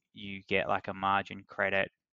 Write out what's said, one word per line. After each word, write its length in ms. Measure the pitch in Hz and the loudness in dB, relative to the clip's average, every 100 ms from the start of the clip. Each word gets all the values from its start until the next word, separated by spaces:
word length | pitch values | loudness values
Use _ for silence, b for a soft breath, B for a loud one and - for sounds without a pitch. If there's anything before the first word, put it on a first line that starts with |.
| _ | _
you 300 | 107 101 98 - | -14 -10 -10 0
get, 220 | 95 - | 2 2
like, 200 | 98 - | 0 -2
a 60 | |
margin 480 | 95 98 98 - 101 - | -2 2 2 0 -10 -8
credit, 420 | - 98 98 - _ _ | -2 2 2 0 _ _